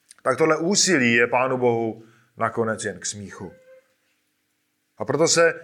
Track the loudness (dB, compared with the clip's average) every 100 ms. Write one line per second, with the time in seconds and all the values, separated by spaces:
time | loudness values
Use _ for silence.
0 | _ -8 -2 2 2 2 0 0 2 2
1 | 4 4 2 2 0 0 0 0 -2 -6
2 | -14 _ _ -6 -4 -2 -4 -4 -6 -10
3 | -10 -12 -14 -14 -16 -18 _ -20 _ _
4 | _ _ _ _ _ _ _ _ _ -12
5 | -4 0 2 4 2 0